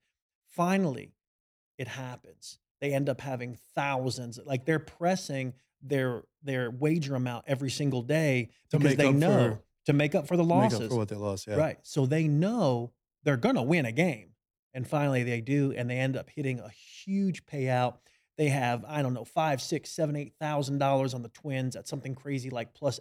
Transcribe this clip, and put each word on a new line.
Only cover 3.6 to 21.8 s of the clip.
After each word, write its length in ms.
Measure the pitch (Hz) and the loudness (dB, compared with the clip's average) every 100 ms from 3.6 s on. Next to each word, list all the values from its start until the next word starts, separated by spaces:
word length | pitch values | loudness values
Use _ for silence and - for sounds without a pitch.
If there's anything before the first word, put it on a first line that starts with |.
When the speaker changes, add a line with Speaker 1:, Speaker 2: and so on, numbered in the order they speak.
| _ | _
Speaker 1:
thousands. 640 | - 143 135 131 123 120 120 143 | -4 -2 -2 -2 -4 -8 -12 -6
Like, 180 | 131 | -4
they're 160 | 147 156 | 0 0
pressing 760 | 151 - 170 185 - 135 127 - _ _ | -2 -2 0 0 -2 -4 -6 -8 _ _
their, 420 | 135 139 127 120 - _ | -2 0 0 -2 -8 _
their 300 | 139 131 120 | -4 -2 -2
wager 440 | 123 151 165 139 131 | 0 0 2 0 -2
amount 280 | 127 120 - | -2 -4 -4
every 240 | 131 135 | -2 -2
single 320 | - 143 127 | -2 0 0
day 500 | 117 156 156 127 113 _ _ | 0 2 2 2 0 _ _
Speaker 2:
To 80 | 151 | 4
Speaker 1:
because 140 | 143 | 4
Speaker 2:
make 60 | 135 | 6
Speaker 1:
they 100 | 139 | 6
Speaker 2:
up 80 | 143 | 6
Speaker 1:
know 400 | 175 202 120 110 | 6 6 4 0
Speaker 2:
for 80 | - _ - | -8 _ 2
Speaker 1:
to 60 | |
make 220 | 143 147 - | 4 4 2
up 120 | 143 | 2
for 100 | 175 | 2
the 60 | |
Speaker 2:
make 80 | 170 175 214 | 4 6 4
up 40 | |
Speaker 1:
losses. 160 | - 113 | 2 0
Speaker 2:
for 80 | 123 | -2
what 140 | 104 | -2
they 60 | 104 | -2
lost, 280 | 101 98 107 | -4 -4 -2
yeah. 100 | 104 | 0
Speaker 1:
Right. 220 | - - | 0 -4
So 220 | - 151 131 | -6 0 2
they 240 | 156 160 | 2 2
know 640 | 147 185 240 151 120 120 _ _ _ | 2 2 2 2 0 -4 _ _ _
they're 120 | 151 131 | 0 2
gonna 280 | 214 240 | 2 2
win 220 | 123 175 120 | 2 2 2
a 60 | |
game. 420 | 117 180 113 90 _ _ _ _ | 2 0 -2 -10 _ _ _ _
And 140 | 131 120 | -10 -4
finally 360 | 151 143 127 | 0 2 2
they 180 | 120 117 | 0 -2
do, 320 | 113 143 139 | 0 0 0
and 160 | 123 120 | -2 -4
they 80 | 127 | -2
end 160 | 135 127 | -2 -4
up 140 | - | -8
hitting 300 | - 139 123 | -6 -6 -6
a 80 | 107 | -10
huge 760 | - - - - 196 196 165 - | -20 -20 -16 -6 -2 -2 -4 -8
payout. 520 | 147 131 123 123 - _ _ _ - | -4 0 2 0 -4 _ _ _ -2
They 120 | 151 | 0
have, 340 | 139 120 120 107 | 2 0 -2 -4
I 160 | 151 | -2
don't 120 | 131 | -2
know, 100 | 123 | -4
five, 380 | 113 - 160 131 | -4 -2 0 0
six, 280 | - 151 - | -2 -6 -6
seven, 260 | - 151 147 | -4 -2 -2
eight 160 | 143 - | -8 -8
thousand 400 | 151 147 135 139 | -4 -2 -2 0
dollars 340 | 139 135 135 | 2 2 0
on 80 | 123 | -4
the 80 | 117 | -10
Twins 480 | - 151 131 127 | -12 -6 -4 -4
at 100 | 95 | -6